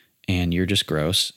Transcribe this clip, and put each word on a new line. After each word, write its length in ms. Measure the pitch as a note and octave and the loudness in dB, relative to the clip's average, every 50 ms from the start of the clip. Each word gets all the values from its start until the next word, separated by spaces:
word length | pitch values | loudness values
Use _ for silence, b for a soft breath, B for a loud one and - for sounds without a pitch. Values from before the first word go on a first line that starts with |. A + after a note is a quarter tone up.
| b b b b b - | b b b b b -2
and 240 | F#2 F2+ F2 E2+ | 0 0 0 0
you're 140 | E2+ F2+ F#2 | 0 0 0
just 200 | F2+ G2+ F#2+ - | 0 0 -2 0
gross 460 | - D#2 D#2 D2+ E2 G2 - - - - | 0 -2 0 0 0 0 0 -2 -4 -6